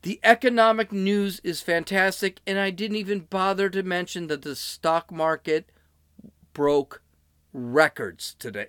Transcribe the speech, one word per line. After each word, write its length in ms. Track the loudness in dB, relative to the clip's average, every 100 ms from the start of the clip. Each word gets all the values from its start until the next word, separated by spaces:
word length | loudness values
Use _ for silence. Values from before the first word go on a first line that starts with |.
The 160 | -8 0
economic 680 | 4 6 4 4 4 4 -2
news 480 | -2 0 2 0 -4
is 160 | -6 -6
fantastic, 800 | -2 -2 0 0 0 0 -6 -4 -4
and 120 | -2
I 120 | -2
didn't 260 | -4 -4 -4
even 240 | -4 -6
bother 480 | -4 0 0 2 0
to 140 | -2
mention 460 | -2 -4 -4 -8 -6
that 140 | -6
the 140 | -6 -10
stock 560 | -10 -4 0 0 -2
market 580 | -2 -2 -2 0 -2 -2 _ _ _ _ -20 -20 _ _
broke 480 | -2 2 2 0 -12 _ _ _ _ _
records 840 | -10 0 4 4 2 -10 -8 -14 -12
today, 300 | -12 -10